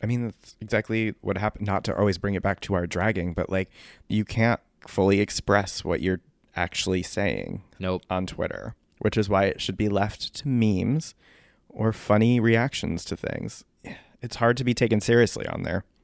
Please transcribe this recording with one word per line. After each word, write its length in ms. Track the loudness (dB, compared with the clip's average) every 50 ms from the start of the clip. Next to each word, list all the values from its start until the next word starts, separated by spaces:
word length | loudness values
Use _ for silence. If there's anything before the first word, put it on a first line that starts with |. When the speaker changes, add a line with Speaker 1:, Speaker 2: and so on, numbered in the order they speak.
Speaker 1:
I 40 | -4
mean, 180 | -2 -2 -2 -2
that's 300 | -6 -8 _ _ -20 -18 _
exactly 540 | -6 -2 -2 -2 0 0 0 0 0 -2 -4 -4
what 160 | -4 -4 -2 0
happened. 280 | -2 -2 -2 -4 -4
Not 180 | -2 -2 0 0
to 120 | -2 0
always 220 | 2 2 2 2 0
bring 160 | -2 -2 -2
it 80 | 0
back 180 | 0 -2 -2 -2
to 120 | -4 -2 -2
our 120 | -2 -2
dragging, 460 | -2 -2 0 0 0 0 0 -2 -2 -2
but, 140 | -2 -4 0
like, 220 | 0 -2 -2 -4 _ -20 -20 -20 -20 _ -8 _
you 160 | -2 -2 -2
can't 340 | 0 0 0 2 2 2 -2 -6 _ _ _ -20
fully 340 | -6 0 2 4 4 4 4
express 640 | 2 0 -2 -6 0 2 2 2 2 0 -6 -8 -4
what 180 | -4 -2 0
you're 180 | 0 0 0 -2 -4 _ _ _ _ _ _
actually 460 | -6 -6 -4 -4 -4 -2 0 0 -2
saying 600 | -2 -4 -4 -2 -2 -2 -2 -4 -6 -8 -10 -10 -12 _ _ _
Speaker 2:
Nope. 240 | -6 -4 -4 -6 -4 _
Speaker 1:
on 160 | -4 -4 -4
Twitter, 480 | -6 -6 -6 -6 -6 -6 -8 -10 -12 -14 -14 _ _ _ _
which 180 | -2 0 0
is 120 | 0 0 2
why 140 | 2 2 2
it 160 | 2 0 -2
should 140 | -6 -6 -2 0
be 100 | 0 2
left 460 | 2 2 0 0 -4 -8 -12 -12 -12
to 140 | -8 -4 0
memes 680 | 2 2 4 4 2 2 0 0 0 -2 -4 -6 -14 _ _ _ -20 _ _ _ _ _ _ _
or 220 | -6 -2 -2 -2 -2
funny 460 | -2 0 2 4 6 6 4 4 4
reactions 640 | 4 4 4 4 2 0 -4 -6 -4 -4 -4 -6 -6
to 100 | -8 -8
things. 480 | -6 -6 -6 -6 -6 -8 -8 -10 -14 -18 _ _ _ -16 -16 -16 -16 -18 _ _ _
It's 160 | -12 -12 -2
hard 200 | 2 4 4 4 4
to 60 | 2
be 100 | 0 2
taken 260 | 2 4 4 4 2
seriously 460 | 4 6 6 6 6 4 2 -4 -6
on 160 | -6 -6 -4
there. 220 | -4 -2 -2 -4 -4 -6 _ _